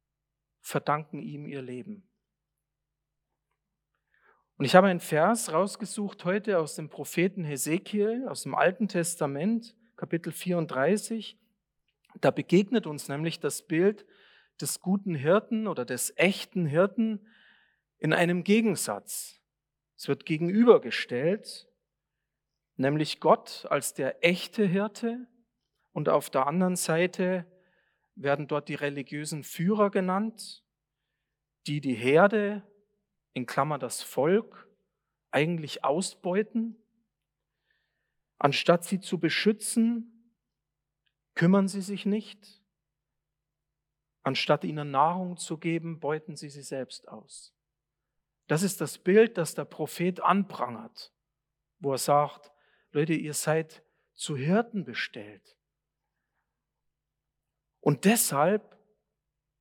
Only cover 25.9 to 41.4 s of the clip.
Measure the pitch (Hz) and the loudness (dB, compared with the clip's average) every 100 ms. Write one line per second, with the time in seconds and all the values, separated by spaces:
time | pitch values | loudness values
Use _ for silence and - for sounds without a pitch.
25.9 | 170 147 147 - 135 135 170 185 180 - | -4 0 0 0 0 0 2 0 0 0
26.9 | 165 180 180 180 185 170 _ _ _ _ | 0 0 0 -2 -2 -6 _ _ _ _
27.9 | _ _ - 139 143 147 147 147 147 143 | _ _ -6 -2 -2 -2 -6 -4 -6 -4
28.9 | 143 131 147 151 160 131 - 175 214 202 | -6 -8 -8 -8 -10 -10 -4 -2 2 2
29.9 | 196 185 190 220 - - - _ _ _ | 2 -2 -2 -4 -8 -18 -20 _ _ _
30.9 | _ _ _ _ _ _ _ - 147 139 | _ _ _ _ _ _ _ -6 -4 -2
31.9 | 113 123 151 196 208 202 208 - _ _ | 0 4 6 6 4 -2 -6 -12 _ _
32.9 | _ _ _ _ - 120 - 143 143 123 | _ _ _ _ -8 -4 -2 0 -2 -4
33.9 | - - - 147 202 - - - _ _ | -8 -6 0 2 2 0 -14 -20 _ _
34.9 | _ _ _ _ 135 156 170 147 - 139 | _ _ _ _ 0 2 0 -6 -4 0
35.9 | 151 190 - 180 185 214 233 226 - _ | 0 -2 -6 -4 -2 -2 -4 -4 -8 _
36.9 | _ _ _ _ _ _ _ _ _ _ | _ _ _ _ _ _ _ _ _ _
37.9 | _ _ _ _ _ 143 139 - 170 - | _ _ _ _ _ 2 2 4 2 2
38.9 | 185 - 175 165 - 202 220 - 233 226 | -6 -4 -2 -2 2 0 0 -2 2 2
39.9 | 233 226 _ _ _ _ _ _ _ _ | 0 -6 _ _ _ _ _ _ _ _
40.9 | _ _ _ _ - | _ _ _ _ 2